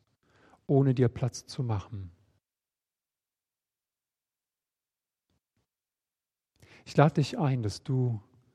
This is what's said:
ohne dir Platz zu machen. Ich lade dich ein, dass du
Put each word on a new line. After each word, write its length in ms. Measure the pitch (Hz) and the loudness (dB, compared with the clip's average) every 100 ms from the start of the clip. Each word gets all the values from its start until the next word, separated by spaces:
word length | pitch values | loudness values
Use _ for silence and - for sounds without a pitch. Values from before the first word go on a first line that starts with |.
| _ _ _ _ _ - - | _ _ _ _ _ -12 0
ohne 280 | 139 135 | 2 4
dir 140 | 123 120 | 4 2
Platz 380 | - 123 - - | 2 -6 -6 -12
zu 160 | - | -8
machen. 480 | 123 104 - 104 90 - _ _ _ _ _ _ _ _ _ _ _ _ _ _ _ _ _ _ _ _ _ _ _ _ _ _ _ _ _ _ _ _ _ _ _ _ _ _ _ _ _ _ _ _ - - - | -4 -4 -6 -12 -14 -18 _ _ _ _ _ _ _ _ _ _ _ _ _ _ _ _ _ _ _ _ _ _ _ _ _ _ _ _ _ _ _ _ _ _ _ _ _ _ _ _ _ _ _ _ -20 -20 -4
Ich 100 | - | 4
lade 180 | 151 - | 4 4
dich 220 | 139 349 | -2 0
ein, 240 | 143 131 | -2 0
dass 200 | 107 - | -4 -6
du 400 | - 131 123 107 - _ _ | -4 -2 -2 -4 -10 _ _